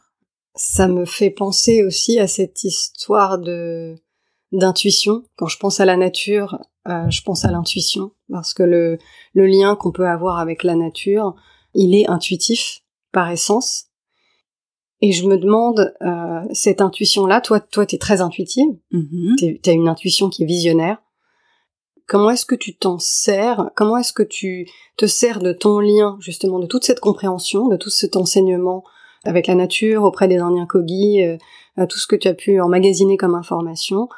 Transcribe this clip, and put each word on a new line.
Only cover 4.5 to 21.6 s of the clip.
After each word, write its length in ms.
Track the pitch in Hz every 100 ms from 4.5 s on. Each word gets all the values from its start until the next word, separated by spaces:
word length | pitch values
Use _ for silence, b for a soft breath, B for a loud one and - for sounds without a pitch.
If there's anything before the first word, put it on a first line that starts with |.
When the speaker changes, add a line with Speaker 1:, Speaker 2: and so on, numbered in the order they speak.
Speaker 1:
d'intuition. 720 | 190 185 180 202 - 202 226 247 -
Quand 100 | 160
je 120 | -
pense 200 | 202 196
à 60 |
la 120 | 190 180
nature, 600 | 185 180 - 208 202 - - _ -
euh, 200 | 175 170
je 140 | -
pense 220 | - 180
à 80 | -
l'intuition, 580 | 175 170 190 - 202 196 _ -
parce 240 | 185 160
que 100 | -
le, 340 | 180 170 170 165 B B B
le 120 | 196 190
lien 300 | 190 196 202
qu'on 160 | 175
peut 160 | 175 180
avoir 300 | 170 180 170
avec 240 | 165 160
la 100 | 180
nature, 640 | 170 165 - 196 208 202 - b b b
il 200 | - 185
est 140 | 196 -
intuitif 720 | 175 - 180 - 226 - - _ _ _
par 180 | 190 175
essence. 540 | 170 - 220 - - - _ _ _ _ _ _ _ _ _ _ -
Et 120 | 208
je 160 | 175 190
me 80 | 190
demande, 560 | 185 220 233 220 190 -
euh, 380 | 180 170 170 165 214
cette 280 | 311 214 190
intuition-là, 600 | 190 - 202 208 190 220
toi, 200 | - 185
toi, 260 | - - 202
t'es 120 | 190
très 220 | - 196
intuitive, 460 | 175 - 185 254 302 208 -
Speaker 2:
Mhm. 460 | 180 147 175 175 262
Speaker 1:
t'es, 220 | 170 -
t'as 100 | -
une 140 | 165 165
intuition 420 | 160 185 - 196
qui 140 | -
est 40 | 160
visionnaire. 520 | 175 170 165 165 220 _ _ _ _ _ _